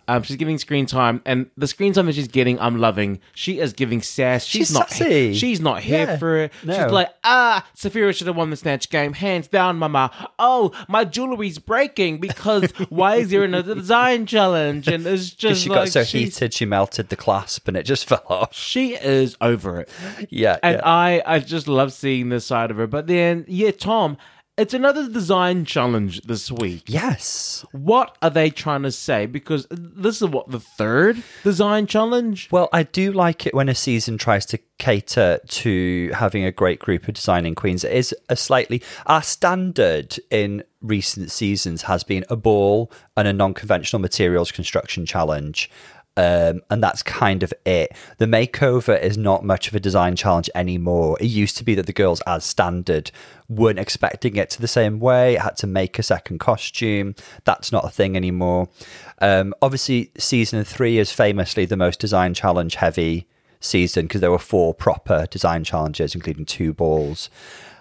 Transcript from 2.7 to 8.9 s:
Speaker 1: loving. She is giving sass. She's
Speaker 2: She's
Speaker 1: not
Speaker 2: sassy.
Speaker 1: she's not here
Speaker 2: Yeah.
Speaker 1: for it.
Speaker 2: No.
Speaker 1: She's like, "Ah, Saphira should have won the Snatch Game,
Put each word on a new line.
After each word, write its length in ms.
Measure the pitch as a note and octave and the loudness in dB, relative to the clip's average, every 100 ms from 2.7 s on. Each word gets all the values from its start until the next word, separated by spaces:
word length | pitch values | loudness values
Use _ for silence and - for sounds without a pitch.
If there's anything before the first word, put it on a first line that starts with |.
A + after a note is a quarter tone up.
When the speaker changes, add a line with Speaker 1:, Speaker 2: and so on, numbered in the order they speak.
| A#2 | 2
Speaker 1:
loving. 400 | A2+ G2+ G2+ G2 _ - | 0 0 -2 -4 _ -10
She 240 | - F#3 | -6 -4
is 140 | D3 | -4
giving 280 | G#2 B2 A#2 | -2 -2 -2
sass. 420 | - - B2+ B2 | -4 -2 0 0
She's 260 | - G#3+ D#4+ | -2 -2 2
Speaker 2:
She's 40 | |
Speaker 1:
not 160 | C3 - | 2 0
Speaker 2:
sassy. 460 | - E4+ D3+ A#2 G#2 | 0 2 4 2 0
Speaker 1:
she's 260 | B3 G3 | 0 0
not 220 | D#3 F#2 | 0 -2
here 240 | G#2+ D#3 E3 | 0 0 0
Speaker 2:
Yeah. 100 | D3+ | -2
Speaker 1:
for 200 | E3 D#3+ D3+ | 0 0 -2
it. 60 | - | -8
Speaker 2:
No. 100 | D#3 | -6
Speaker 1:
She's 180 | F#3+ C3+ | -2 2
like, 220 | G3 F3 _ | 2 0 _
"Ah, 400 | A#3 B3+ A#3+ G3+ - - | 2 4 4 2 -4 -10
Saphira 360 | G3+ A3+ G3+ - | -6 0 0 0
should 100 | F3 | -4
have 100 | E3+ | -2
won 140 | D#3+ | -4
the 60 | D3 | -4
Snatch 340 | D#3+ C3+ | -4 -4
Game, 240 | - | -2